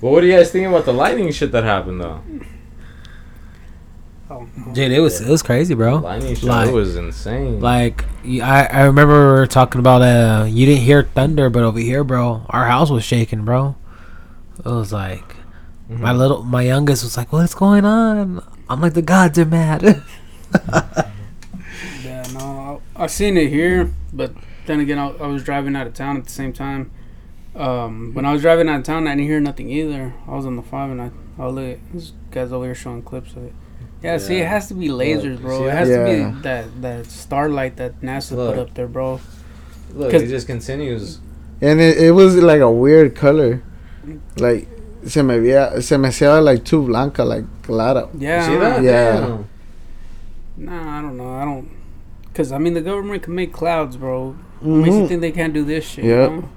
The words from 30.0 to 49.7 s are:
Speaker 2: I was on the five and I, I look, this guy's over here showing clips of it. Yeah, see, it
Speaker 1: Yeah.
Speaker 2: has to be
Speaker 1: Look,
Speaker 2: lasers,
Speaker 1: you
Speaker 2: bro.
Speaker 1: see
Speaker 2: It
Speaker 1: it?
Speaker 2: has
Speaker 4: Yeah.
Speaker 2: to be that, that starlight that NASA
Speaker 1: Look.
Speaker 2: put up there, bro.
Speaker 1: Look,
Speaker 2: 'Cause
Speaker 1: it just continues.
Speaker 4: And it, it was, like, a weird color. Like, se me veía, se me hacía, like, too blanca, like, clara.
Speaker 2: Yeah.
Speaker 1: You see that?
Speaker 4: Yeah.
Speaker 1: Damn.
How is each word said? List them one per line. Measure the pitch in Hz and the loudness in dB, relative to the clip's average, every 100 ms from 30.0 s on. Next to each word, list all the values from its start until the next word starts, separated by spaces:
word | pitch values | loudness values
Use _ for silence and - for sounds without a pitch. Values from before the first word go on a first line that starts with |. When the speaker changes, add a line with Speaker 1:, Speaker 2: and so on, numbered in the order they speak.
| 131 123 - | -10 -12 -12
Speaker 2:
I | 139 | -10
was | 135 | -8
on | 123 | -10
the | |
five | 123 135 139 | -10 -10 -10
and | 127 | -10
I, | 120 - - - | -12 -14 -20 -12
I | 131 | -10
look, | 131 131 123 - | -8 -10 -12 -14
this | 175 160 - - | -16 -16 -18 -12
guy's | 127 127 | -8 -8
over | 127 | -8
here | 127 123 | -8 -10
showing | - 120 | -12 -14
clips | 120 131 123 | -12 -14 -14
of | - | -16
it. | 123 - - - - - | -16 -18 -20 -20 -18 -14
Yeah, | 170 170 | -6 -6
see, | 196 185 | -4 -4
it | |
Speaker 1:
Yeah. | 165 | -2
Speaker 2:
has | 208 190 | -4 -6
to | 190 | -8
be | 165 | -6
Speaker 1:
Look, | 131 135 | -2 -2
Speaker 2:
lasers, | 156 | -2
Speaker 1:
you | 147 127 | -4 -8
Speaker 2:
bro. | 127 131 | -8 -4
Speaker 1:
see | 131 | -2
Speaker 2:
It | |
Speaker 1:
it? | |
Speaker 2:
has | 139 127 | 0 2
Speaker 4:
Yeah. | 123 120 | 2 2
Speaker 2:
to | 113 104 120 | 0 -2 -6
be | |
that, | 143 127 113 123 | -8 -8 -8 -12
that | 123 120 117 | -12 -10 -14
starlight | - - 139 151 143 131 123 | -18 -8 -4 -2 -2 -6 -8
that | 127 - | -12 -10
NASA | 127 135 135 127 | -10 -10 -8 -6
Speaker 1:
Look. | 123 107 | -4 -4
Speaker 2:
put | |
up | 120 - | -8 -8
there, | 123 | -10
bro. | 120 131 131 - - - - - - - | -6 -6 -8 -12 -20 -20 -20 -20 -20 -18
Speaker 1:
Look, | 131 139 | -6 2
Speaker 2:
'Cause | 127 | 2
Speaker 1:
it | 117 | 2
just | 131 - | -6 -8
continues. | 123 113 135 147 117 98 165 - - - - | -10 -8 -8 -8 -8 -10 -14 -18 -18 -18 -2
Speaker 4:
And | 139 156 | 2 6
it, | 165 160 | 6 6
it | 165 | 6
was, | 175 190 180 | 8 8 8
like, | 175 151 | 6 8
a | 127 | 6
weird | 117 131 156 151 - | 4 6 8 6 4
color. | 143 156 135 123 - - - - 147 151 - - | 2 4 2 0 -6 -18 -18 -18 -16 -16 -16 -4
Like, | 123 117 - - - - - | 0 0 -4 -18 -18 -16 -6
se | 156 | 0
me | 139 120 | 2 2
veía, | 117 135 135 - | 4 4 2 -2
se | 123 143 | 0 0
me | 135 | 0
hacía, | 120 143 151 | 2 4 6
like, | 156 127 - | 6 4 2
too | 165 | 0
blanca, | 135 113 139 - | 2 0 -2 -2
like, | 120 113 113 - | -2 -2 -6 -14
clara. | - 113 113 131 - 156 | -6 -2 0 0 -2 -8
Speaker 2:
Yeah. | 139 170 165 | -4 -2 0
Speaker 1:
You | |
see | 147 | 2
that? | - 254 | 2 2
Speaker 4:
Yeah. | 127 120 117 107 | 4 4 4 2
Speaker 1:
Damn. | 127 113 98 - - | -2 -6 -10 -16 -18